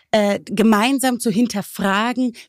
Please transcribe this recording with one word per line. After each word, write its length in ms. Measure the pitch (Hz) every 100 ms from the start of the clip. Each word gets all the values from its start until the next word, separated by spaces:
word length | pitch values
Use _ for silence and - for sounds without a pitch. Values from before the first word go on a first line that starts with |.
| _
äh, 280 | 220 202 202
gemeinsam 760 | - 196 214 208 233 269 254 247
zu 100 | 233
hinterfragen, 1040 | 196 240 202 - - 196 196 233 240 254 226